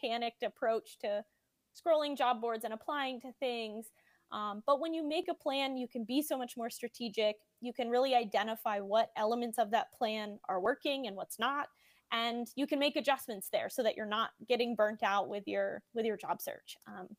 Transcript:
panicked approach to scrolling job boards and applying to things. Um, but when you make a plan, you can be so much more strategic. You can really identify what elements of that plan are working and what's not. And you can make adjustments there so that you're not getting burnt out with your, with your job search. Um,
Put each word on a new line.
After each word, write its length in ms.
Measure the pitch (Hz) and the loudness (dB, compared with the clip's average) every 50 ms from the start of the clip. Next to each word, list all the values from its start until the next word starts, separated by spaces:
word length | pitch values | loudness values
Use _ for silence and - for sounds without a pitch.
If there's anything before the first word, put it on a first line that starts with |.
panicked 420 | - 226 226 233 233 233 - _ | -4 -2 -2 0 -2 -2 -2 _
approach 560 | 247 202 - _ 262 226 226 220 - - - - | -4 -4 -2 _ 0 0 2 0 -2 -6 -10 -8
to 240 | - 208 208 208 - _ _ _ _ _ _ _ _ _ _ | -4 -2 -2 -2 -4 _ _ _ _ _ _ _ _ _ _
scrolling 400 | - - 339 320 302 294 285 285 | -2 2 4 4 4 4 2 0
job 240 | 233 254 247 247 220 | 2 2 2 2 2
boards 240 | 233 233 226 220 233 | 0 -2 -2 -2 -4
and 80 | 214 220 | -6 -6
applying 460 | 226 - - 294 285 269 262 262 240 | -6 -6 -4 -2 -2 -2 -2 -4 -6
to 120 | 269 262 | -10 -14
things. 600 | - _ 277 247 240 233 226 214 208 226 220 - - _ _ _ _ _ _ _ | -6 _ -2 -2 -2 -2 -4 -6 -6 -8 -10 -12 -16 _ _ _ _ _ _ _
Um, 320 | - 208 208 208 202 214 - | -6 -4 -4 -4 -6 0 2
but 140 | 277 - - | 4 4 4
when 120 | 320 330 | 4 0
you 140 | 330 330 311 | -2 -2 -2
make 220 | 294 311 359 339 359 | 0 0 0 0 -2
a 60 | 339 | -4
plan, 420 | - - 302 269 277 277 269 262 | -4 -2 -2 0 0 0 0 -2
you 120 | 254 247 - | -2 -4 -4
can 160 | - 240 220 | -4 -6 -4
be 180 | 208 254 294 | 0 0 0
so 140 | 294 - 294 | 0 0 -2
much 200 | 254 247 - - | -2 -4 -6 -6
more 140 | 240 226 226 | -6 -6 -6
strategic. 680 | - - 240 226 - - 240 233 196 226 214 214 214 - _ _ _ _ | -6 -8 -8 -8 -6 -6 -8 -4 0 2 2 2 2 -2 _ _ _ _
You 120 | 240 247 | -8 -6
can 160 | 233 - 240 233 | -4 -2 0 2
really 260 | 240 247 262 269 254 | 2 2 4 4 4
identify 680 | 240 220 196 - 196 208 220 226 - - 226 208 202 | 4 4 2 2 2 2 0 -2 -2 -2 -2 0 -2
what 300 | 196 196 214 226 226 - - | 0 2 4 4 4 2 0
elements 420 | - 214 214 240 240 240 233 220 247 | 0 2 2 2 2 0 0 0 0
of 120 | 233 202 | 2 4
that 220 | 233 208 - - | 4 2 2 0
plan 460 | - - 240 220 220 220 214 208 202 - - - | -2 -2 -2 0 0 -2 -4 -4 -8 -8 -6 -4
are 120 | 190 180 | -2 2
working 460 | 185 226 277 - - 294 277 269 254 | 2 2 2 2 0 0 0 0 -2
and 100 | 208 196 | -4 -6
what's 220 | 190 - - - - | -6 -8 -8 -4 -2
not. 300 | 226 262 285 294 - - _ _ _ _ _ _ _ - | 0 0 0 0 -2 -4 _ _ _ _ _ _ _ -2
And 340 | 233 226 233 233 233 240 240 - - | 0 0 0 0 0 -2 -4 -4 -2
you 100 | 262 285 | -2 0
can 120 | - 302 277 | 2 2 4
make 180 | 285 294 - | 4 2 2
adjustments 520 | 302 220 277 269 - - - 214 190 - - | 2 2 2 2 2 0 -6 -8 -8 -4 -2
there 180 | - 175 - - | -2 -2 -2 -2
so 140 | - - | -2 0
that 140 | 226 220 - | 2 2 0
you're 100 | - 220 | 0 -2
not 240 | 208 208 220 220 - - - - | -2 0 0 -2 -2 -6 -8 -2
getting 280 | - 240 226 240 233 233 | 0 2 2 2 2 2
burnt 280 | 208 214 214 220 214 | 4 2 2 2 2
out 260 | - 190 202 202 180 - | 2 2 4 2 2 0
with 160 | 202 208 196 | -4 -6 -4
your, 360 | 208 202 196 196 196 - 208 - _ - | -2 0 0 0 -2 -4 -6 -10 _ -4
with 120 | 233 214 | -2 0
your 100 | 226 208 | 0 -2
job 240 | 196 190 - 180 - | -2 -2 -4 -4 -4
search. 360 | - - - - - - - - _ | -4 -8 -10 -10 -12 -16 -18 -16 _
Um, 220 | 214 208 185 185 - 208 | -14 -12 -12 -12 -12 -14